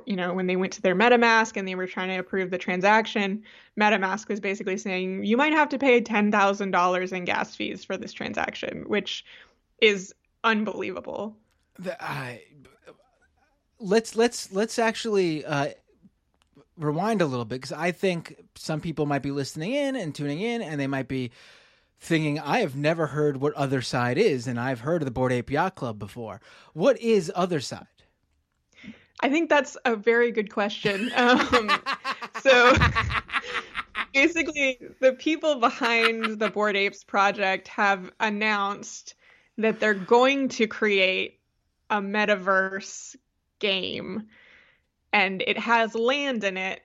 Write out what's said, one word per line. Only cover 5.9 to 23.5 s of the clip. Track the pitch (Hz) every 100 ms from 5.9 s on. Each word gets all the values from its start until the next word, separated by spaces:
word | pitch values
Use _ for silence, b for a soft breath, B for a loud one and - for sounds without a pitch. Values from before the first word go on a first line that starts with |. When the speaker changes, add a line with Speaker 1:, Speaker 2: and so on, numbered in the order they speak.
| 240
Speaker 1:
ten | 226 214 208
thousand | 208 196 202 196
dollars | 185 180 180 185
in | 185
gas | 180 202 -
fees | - 214 190
for | - -
this | -
transaction," | - - - - - - - -
which | 208 196 - - B B B _ -
is | 220 202 190 - _ _
unbelievable. | 226 214 214 190 196 175 - - 208 214 _ _ _ -
Speaker 2:
The, | 180 -
I, | 156 143 127 117 - 147 127 _ - 135 _ _ _ _ _ _ _ -
let's, | 202 220 220 214
let's, | 240 - -
let's | 190 226 -
actually, | 226 220 226 202 180 156
uh, | - 147 147 - _ _ - _ _ _ _ _ _ -
rewind | 151 151 208 214
a | 160
little | 127
bit, | 110 127
'cause | -
I | 151 170
think | 170 196 170 - - - -
some | - 156
people | 170 151 147
might | 143
be | 139
listening | 143 135 156 175
in | 285 277
and | 262 165
tuning | 139 143 143
in, | 226 233
and | 165 147
they | 135
might | 135 123
be | 131 120 b b b b b b b
thinking, | - 165 151 143
"I | 143 220
have | 180
never | 131 147 165 151
heard | 139 151 135
what | 143